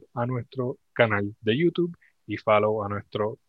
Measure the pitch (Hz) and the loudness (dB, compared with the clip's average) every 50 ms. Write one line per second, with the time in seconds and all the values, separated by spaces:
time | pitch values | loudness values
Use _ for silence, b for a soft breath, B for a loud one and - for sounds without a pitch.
0 | - _ - 120 120 123 127 120 120 _ - 127 123 127 147 _ _ _ - - | -8 _ -6 -6 -4 -4 -4 -6 -8 _ -8 -6 -6 -6 -6 _ _ _ 2 2
1 | 120 110 104 101 98 104 - _ - 107 117 147 175 170 - 180 175 170 170 b | 2 4 4 0 -2 -4 -6 _ -2 0 2 2 2 2 2 0 -2 -2 -4 b
2 | b b b _ _ - 104 - - 110 107 104 107 107 107 110 101 101 101 98 | b b b _ _ -8 -8 -4 2 4 4 4 4 2 0 -2 -4 -4 -6 -8
3 | - _ - 107 104 110 117 _ _ | -8 _ -4 -4 -4 -4 -4 _ _